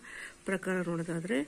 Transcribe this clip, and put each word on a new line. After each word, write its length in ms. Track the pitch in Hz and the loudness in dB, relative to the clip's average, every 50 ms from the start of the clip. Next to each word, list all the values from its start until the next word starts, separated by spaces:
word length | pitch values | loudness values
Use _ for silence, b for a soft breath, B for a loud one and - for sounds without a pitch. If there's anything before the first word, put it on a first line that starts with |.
| B B B B B B B - - | B B B B B B B -6 -2
ಪ್ರಕಾರ 320 | - 196 180 - 185 185 | 0 0 2 2 2 2
ನೋಡೋದಾದ್ರೆ, 680 | 185 175 170 170 165 165 175 170 170 165 180 240 269 302 | 2 2 2 0 0 0 0 -2 -2 0 2 2 2 2